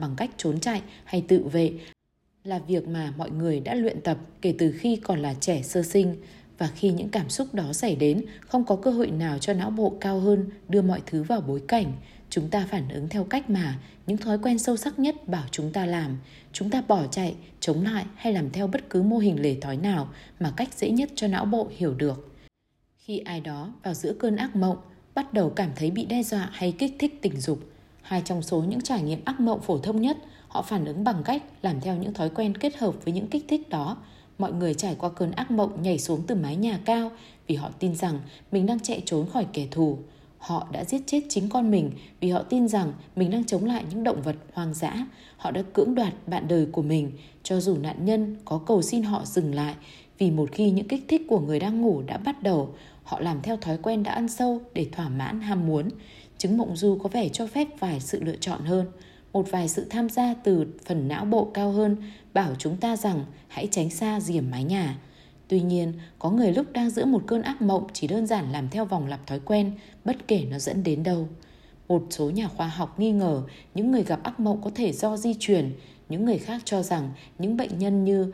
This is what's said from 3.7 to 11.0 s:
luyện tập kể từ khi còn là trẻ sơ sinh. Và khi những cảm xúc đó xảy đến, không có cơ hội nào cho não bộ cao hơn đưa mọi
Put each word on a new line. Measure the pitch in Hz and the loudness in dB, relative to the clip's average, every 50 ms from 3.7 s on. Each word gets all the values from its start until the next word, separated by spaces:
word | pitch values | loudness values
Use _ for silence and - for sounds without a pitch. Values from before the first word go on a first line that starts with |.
| - | 0
luyện | 247 226 226 - - | 0 0 0 0 0
tập | - 180 160 - - - - - | 0 -2 -2 -2 -4 -12 -8 -2
kể | - 185 165 | 0 0 2
từ | - 170 156 | 4 4 2
khi | 143 - - 240 233 | 2 2 0 2 2
còn | 208 214 - 185 156 | 2 0 0 0 0
là | 147 143 131 | 0 -2 -4
trẻ | 135 - - 170 139 | -2 0 0 0 0
sơ | 127 - - 180 170 | 0 -2 0 0 0
sinh. | 170 - 202 190 185 170 - - - - - - - - | 4 4 4 4 4 2 -4 -10 -16 -20 -20 -20 -12 -6
Và | - 170 147 - | -4 -4 -4 -2
khi | - - 196 | 2 2 2
những | 175 165 - 208 | 2 2 -2 -2
cảm | - 214 160 131 | -2 -2 -2 -2
xúc | - - 269 262 - | -2 -4 -4 -2 -2
đó | 202 165 139 147 | -4 -2 -2 -2
xảy | - - 226 165 | -2 0 0 2
đến, | 135 151 147 151 208 - - - - | 4 4 4 4 2 0 -4 -8 -18
không | - - - 254 240 | -6 0 0 2 4
có | - 202 | 2 2
cơ | 196 196 262 | 2 2 2
hội | 240 233 233 - | 2 2 2 2
nào | 160 156 165 160 143 | 0 0 0 0 -2
cho | 139 - - 202 | -2 0 0 0
não | 180 185 214 | 0 0 0
bộ | 214 220 214 190 - - | 0 2 2 2 0 0
cao | - 196 196 190 | -2 0 0 2
hơn | 185 208 208 196 190 - - - - - | 4 6 4 4 2 0 -6 -10 -2 2
đưa | 180 202 | 4 4
mọi | 185 185 180 160 | 6 4 2 2